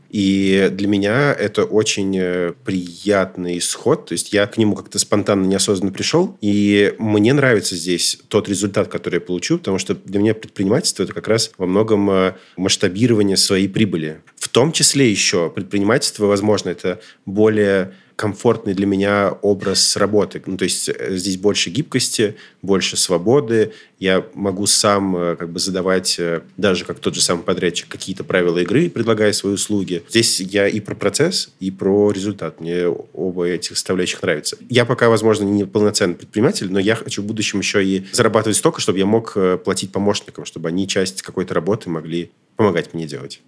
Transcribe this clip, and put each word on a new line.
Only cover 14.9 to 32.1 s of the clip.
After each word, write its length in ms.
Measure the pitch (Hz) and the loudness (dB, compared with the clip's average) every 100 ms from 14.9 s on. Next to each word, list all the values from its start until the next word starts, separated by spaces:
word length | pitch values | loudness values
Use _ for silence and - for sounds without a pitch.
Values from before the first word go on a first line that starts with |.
| 139 127 | 4 2
ещё 400 | 95 - 95 82 | 2 2 0 0
предпринимательство, 760 | - 95 101 101 127 - - 104 | -4 -4 0 2 2 0 0 2
возможно, 440 | 101 107 101 92 | 2 2 0 0
это 300 | 85 95 90 - - - | -4 -4 -6 -10 -18 -6
более 680 | 98 107 107 101 98 92 - _ - | 2 4 4 4 2 0 -8 _ -6
комфортный 540 | 107 98 123 110 104 | -4 0 0 0 0
для 120 | 95 101 | 0 0
меня 460 | 98 101 101 98 - | 2 2 2 0 0
образ 540 | 101 98 98 92 - - | 0 0 0 0 0 0
работы. 460 | 101 104 92 - - | 0 2 0 -4 -8
Ну, 120 | 92 | -4
то 80 | 92 | -2
есть, 240 | - - | -2 -4
э, 260 | - - 95 | -6 -4 -4
здесь 220 | 98 92 | -4 -2
больше 320 | 101 95 - | 0 0 -2
гибкости, 680 | 95 156 131 - - 104 - - _ | -4 -4 -2 -2 0 -2 -4 -18 _
больше 360 | 90 95 - 87 | -2 0 0 -2
свободы. 760 | - 87 92 139 123 113 104 - - - | 0 0 2 2 2 0 0 -4 -20 -6
Я 280 | 92 92 - | 0 0 0
могу 320 | - 98 92 101 | -4 -4 -2 0
сам, 480 | - 107 101 98 90 | 2 4 2 2 0
э, 200 | 87 82 | -2 -2
как 120 | 85 | -6
бы 100 | 87 | -6
задавать, 580 | 87 92 90 92 92 - | -4 -2 0 0 0 -4
э, 220 | 85 82 - - | -2 -4 -8 -2
даже 260 | 101 90 | 0 0
как 160 | - 87 | -2 -6
тот 160 | - 147 | -4 -2
же 60 | |
самый 220 | - 87 | 0 -2
подрядчик, 440 | 85 90 90 82 - | -2 -2 -2 -2 -8
какие-то 380 | - - 95 76 | -12 -10 -10 -2
правила 320 | 92 87 85 | 0 2 2
игры, 300 | 87 120 175 | 2 2 0
предлагая 420 | - 113 110 107 | -2 0 2 2
свои 220 | 95 98 | 0 -2
услуги. 500 | 98 - 104 90 85 - | -2 -2 -2 -2 -6 -2
Здесь 320 | 113 113 - | 0 2 0
я 260 | 92 101 101 | -2 0 2
и 140 | 110 | 0
про 140 | - 104 | -6 -4
процесс, 540 | 101 98 165 190 - - | -2 0 0 -2 -6 -8
и 100 | 92 | -8
про 400 | 190 95 101 104 | -2 2 4 4